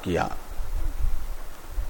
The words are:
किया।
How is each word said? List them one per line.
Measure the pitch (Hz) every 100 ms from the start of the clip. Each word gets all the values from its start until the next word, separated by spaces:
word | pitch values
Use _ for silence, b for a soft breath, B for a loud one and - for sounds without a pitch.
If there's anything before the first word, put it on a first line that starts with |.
किया। | 92 80 - - - - - - - - - - - - - - - -